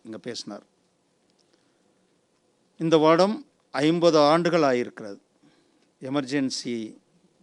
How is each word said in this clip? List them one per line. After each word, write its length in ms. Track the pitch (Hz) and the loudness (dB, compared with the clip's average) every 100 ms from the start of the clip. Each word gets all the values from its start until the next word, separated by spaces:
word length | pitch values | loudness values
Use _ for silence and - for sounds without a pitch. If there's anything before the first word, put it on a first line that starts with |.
| 113 | -18
இங்க 140 | 107 127 | -16 -14
பேசினார். 360 | 110 - 101 - _ _ _ _ _ _ _ _ _ _ _ _ _ _ _ _ _ _ _ _ - | -14 -14 -18 -20 _ _ _ _ _ _ _ _ _ _ _ _ _ _ _ _ _ _ _ _ -8
இந்த 140 | 165 156 | 0 4
வருடம் 320 | 156 165 196 254 - _ _ 131 151 | 4 4 2 -2 -12 _ _ -2 0
ஐம்பது 340 | 170 170 156 147 | 2 4 4 4
ஆண்டுகள் 340 | 165 170 170 139 | 4 2 0 2
ஆயிருக்கிறது. 500 | 123 117 - 107 101 _ _ _ _ _ _ _ _ 131 | 0 -4 -10 -16 -18 _ _ _ _ _ _ _ _ -8
எமர்ஜென்சி 640 | 143 127 143 131 - - 117 110 - _ _ _ _ | -6 -4 -4 -4 -6 -8 -8 -10 -16 _ _ _ _